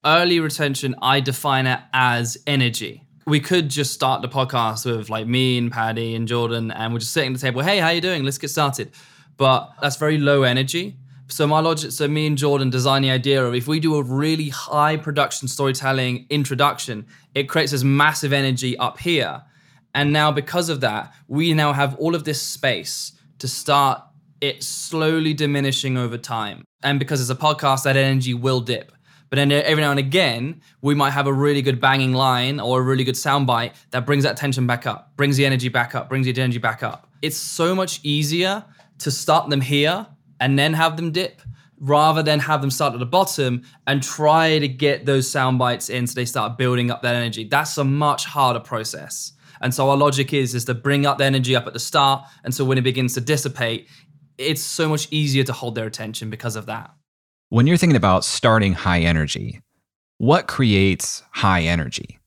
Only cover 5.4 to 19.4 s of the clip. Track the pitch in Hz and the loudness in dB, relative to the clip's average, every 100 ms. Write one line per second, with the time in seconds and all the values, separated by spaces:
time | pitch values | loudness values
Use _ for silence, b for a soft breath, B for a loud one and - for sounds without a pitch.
5.4 | 131 123 120 117 113 113 117 113 117 120 | 2 0 -2 -2 -4 -2 -4 -4 -2 -2
6.4 | 117 117 113 - 113 117 113 165 131 127 | 0 -2 -6 -6 -6 -4 -4 -2 -2 -2
7.4 | 131 123 156 202 165 170 180 170 135 135 | -4 -2 0 2 2 0 -2 -2 -4 -6
8.4 | 143 156 139 127 104 b b b b - | -6 -2 -2 -2 -10 b b b b 2
9.4 | 135 131 - - 143 131 151 151 143 143 | 4 4 0 -6 -6 -2 0 2 4 4
10.4 | 131 123 131 170 202 - b b - - | 4 2 -2 -4 -6 -14 b b -14 -2
11.4 | 147 151 165 160 156 127 143 151 156 147 | 2 2 2 -2 -4 -4 -2 0 0 0
12.4 | 147 143 131 127 131 135 135 131 135 135 | 0 2 0 0 2 2 2 0 2 2
13.4 | 123 123 120 156 160 151 127 135 151 160 | 2 -2 -2 0 2 0 0 -2 0 -2
14.4 | 151 135 - 147 151 156 156 143 - - | -4 -8 -4 0 2 0 -4 -2 -2 -4
15.4 | 127 - 139 135 135 131 127 123 - 147 | -8 -2 -2 -2 -2 -2 -2 -4 -4 -4
16.4 | 131 131 143 - - 107 - b b 139 | -2 2 2 0 -8 -10 -12 b b -4
17.4 | 139 160 143 139 135 139 151 151 143 139 | 0 0 0 0 2 4 4 2 0 0
18.4 | 135 127 127 120 123 - 175 160 95 65 | 0 -2 -4 -4 -4 -4 -2 0 -2 -6